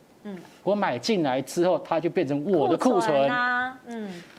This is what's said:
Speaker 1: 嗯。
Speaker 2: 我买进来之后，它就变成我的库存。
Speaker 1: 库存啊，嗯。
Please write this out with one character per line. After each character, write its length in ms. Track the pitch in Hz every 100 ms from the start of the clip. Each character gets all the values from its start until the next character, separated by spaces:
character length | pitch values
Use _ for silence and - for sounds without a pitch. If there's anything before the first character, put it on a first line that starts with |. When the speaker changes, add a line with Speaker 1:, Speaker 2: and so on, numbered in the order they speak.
| _ _
Speaker 1:
嗯。 140 | 208 185 - -
Speaker 2:
我 120 | -
买 240 | 208 190 139
进 240 | 123 214
来 180 | 147 127
之 260 | 143 - 175
后， 120 | 160
它 220 | - 165
就 100 | 165
变 160 | 160 147
成 180 | 143
我 240 | 151 180 127
的 80 | 165
库 240 | 262 214
存。 0 |
Speaker 1:
库 60 | 165
存 240 | 143 139
啊， 480 | 247 247 247 254 254 -
嗯。 360 | 233 208 175 -